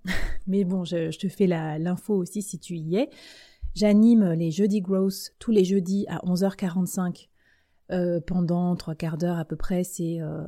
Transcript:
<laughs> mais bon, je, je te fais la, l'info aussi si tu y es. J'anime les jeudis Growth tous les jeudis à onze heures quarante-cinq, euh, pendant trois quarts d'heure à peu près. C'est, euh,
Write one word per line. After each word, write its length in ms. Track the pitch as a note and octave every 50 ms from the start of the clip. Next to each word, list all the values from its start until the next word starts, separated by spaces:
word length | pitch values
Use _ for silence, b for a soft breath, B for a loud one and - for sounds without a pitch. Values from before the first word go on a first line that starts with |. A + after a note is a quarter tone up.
| -
<laughs> 400 | F#3 F3+ - - - - - -
mais 180 | F#3+ F#3 G3+ G3+
bon, 220 | F3 F#3+ F#3 F3
je, 240 | D#3+ F3 E3+ E3 D#3+
je 80 | D#3+ -
te 100 | - F#3
fais 180 | - - G3+
la, 320 | F3+ F3 D#3+ D#3+ D#3 D3+ D#3
l'info 360 | D#3+ F3+ F3+ F3+ - - G#3
aussi 260 | F#3+ F3 F3 - G#3
si 180 | G3 - - E3
tu 200 | - - F3 E3
y 180 | D#3 D#3+ F3
es. 140 | G#3 C#4 D#4 B B B B B B B B B B B B -
J'anime 580 | F3 G#3 G#3 G#3 G#3 A3 A#3 A#3+ A3+ G3+ F3 E3
les 180 | E3 E3+ E3
jeudis 300 | D3+ F3+ G3+ F#3+ G3+ G#3+
Growth 540 | F3+ F#3 F#3+ F#3+ F#3+ G3 F#3+ - - - _ -
tous 120 | - -
les 160 | A3 G#3 F#3
jeudis 400 | F3+ G3 G3 F3 F3+ G3 G3 G#3 -
à 180 | E3+ - -
onze 180 | F3+ F3+ F3 G3
heures 120 | F#3+ F#3+
quarante-cinq, 720 | - G3+ F#3+ E3+ F#3 F3+ - - G3 F3+ F3+ E3+ - - _ _ _ _ _ _ _ _ _ _ _ _ - -
euh, 280 | F#3 F3 F3 F3 E3+
pendant 540 | D#3 - F#3 F3+ F3 D#3+ F3 F3 F3+ F3+ F3+
trois 220 | F3 - - D#3
quarts 220 | - E3+ D#3+ E3 D#3
d'heure 200 | F3 F3 F3 E3+
à 60 | D#3
peu 100 | - D#3+
près. 300 | D#3+ - - F#3 F3+ F3+
C'est, 360 | - - - E3+ E3 E3+ E3
euh, 240 | D#3+ D3+ - D#3 D#3